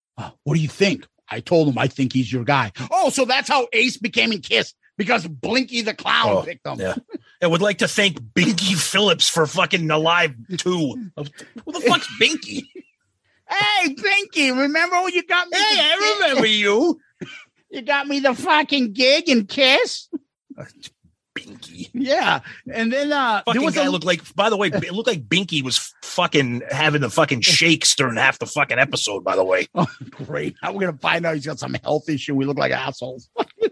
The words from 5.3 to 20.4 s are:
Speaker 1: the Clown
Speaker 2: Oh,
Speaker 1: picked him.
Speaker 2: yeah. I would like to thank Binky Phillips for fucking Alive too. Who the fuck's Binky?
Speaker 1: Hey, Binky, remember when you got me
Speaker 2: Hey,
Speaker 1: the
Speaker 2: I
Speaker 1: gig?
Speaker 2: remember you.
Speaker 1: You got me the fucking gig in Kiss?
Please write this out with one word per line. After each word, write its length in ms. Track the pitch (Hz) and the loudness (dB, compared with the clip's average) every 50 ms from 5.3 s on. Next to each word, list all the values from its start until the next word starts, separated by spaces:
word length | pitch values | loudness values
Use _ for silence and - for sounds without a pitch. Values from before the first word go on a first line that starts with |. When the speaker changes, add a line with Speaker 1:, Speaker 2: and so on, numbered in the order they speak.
| 151 123 - 180 233 262 262 - 247 233 214 | -10 -8 -4 -2 0 0 -2 -2 -4 -4 -4
Speaker 1:
the 120 | 220 - | -4 -6
Clown 340 | - - - - 233 233 220 | -4 -2 0 2 2 4 2
Speaker 2:
Oh, 140 | - 185 - | 2 0 0
Speaker 1:
picked 240 | 160 170 - - | -2 -10 -12 -10
him. 120 | 147 135 120 | -10 -8 -6
Speaker 2:
yeah. 140 | 95 92 87 - - _ - - _ _ _ - 180 | -6 -6 -6 -6 -10 _ -16 -16 _ _ _ -2 0
I 40 | 170 | 2
would 140 | 165 165 202 | 2 2 2
like 160 | 208 185 - | 2 0 0
to 100 | 226 165 | -2 0
thank 320 | - - 202 196 147 139 | 2 2 2 2 0 -2
Binky 540 | 120 107 - - - - 202 170 196 185 196 | -8 -4 0 2 2 2 2 0 0 0 0
Phillips 520 | 156 - - - 190 214 196 165 - - - | -2 -2 0 0 2 4 4 4 4 2 0
for 180 | - 170 156 | 2 2 0
fucking 420 | 143 - 185 175 - 196 180 165 156 | 0 2 0 0 2 2 0 0 2
Alive 440 | 156 156 156 165 170 175 170 156 127 113 113 - 185 | 0 2 2 2 2 2 2 0 -2 -6 -14 -10 -8
too. 540 | 160 - 180 180 175 156 131 - 254 220 175 - | -6 -2 -2 -2 0 -2 -4 -4 -6 -12 -12 -12
Who 560 | - 143 143 - - - - - 240 - - 302 | -14 -14 -14 -14 -20 -20 -20 -20 -20 -14 -12 -6
the 80 | 349 | 0
fuck's 280 | - 247 349 - - - 214 208 | 2 2 2 2 0 -4 -2 0
Binky? 460 | 220 277 320 - - - 302 285 - _ - 370 - _ _ _ _ _ _ _ _ _ _ _ _ | 0 0 0 -2 -8 -10 -12 -12 -12 _ -16 -20 -20 _ _ _ _ _ _ _ _ _ _ _ _
Speaker 1:
Hey, 480 | - 339 392 415 415 415 392 359 302 269 | -6 -2 0 0 2 2 2 0 0 -2
Binky, 640 | 254 294 392 392 403 403 - - 320 285 262 254 254 | -2 0 0 2 0 0 -2 -2 0 0 2 2 0
remember 440 | 277 285 302 320 339 349 359 349 370 | 0 0 2 0 0 2 2 0 0
when 100 | 370 359 | 0 0
you 100 | 349 349 | -2 -2
got 220 | 330 339 349 359 349 | 0 0 0 0 0
me 100 | 349 381 | 0 0
Speaker 2:
Hey, 180 | 415 427 415 | 2 2 4
Speaker 1:
the 60 | 370 294 | 4 2
Speaker 2:
I 140 | 302 330 381 | 2 2 2
Speaker 1:
gig? 220 | 415 427 427 415 370 | 2 0 2 2 2
Speaker 2:
remember 240 | 302 269 - 220 | 2 2 2 2
you. 540 | 220 214 208 208 202 202 226 311 349 - - _ _ _ - 185 - - - - _ _ _ _ _ | 2 2 2 2 4 4 4 4 2 0 -2 _ _ _ -16 -16 -16 -16 -18 -20 _ _ _ _ _
Speaker 1:
You 120 | - 269 226 | -12 -8 -4
got 240 | 262 285 285 277 | 0 0 0 0
me 140 | 285 277 277 | -2 -2 0
the 120 | 269 277 247 | 2 2 0
fucking 600 | - - 359 311 302 302 - 285 277 247 220 190 | 0 0 2 4 4 4 2 0 0 0 0 0
gig 340 | 240 254 262 285 320 330 339 | 2 4 4 4 4 4 2
in 180 | 262 226 202 | 2 2 2
Kiss? 640 | - - 277 269 254 269 392 494 - - - - _ - 285 _ _ _ _ | 0 0 2 4 4 6 4 2 0 -4 -8 -12 _ -12 -14 _ _ _ _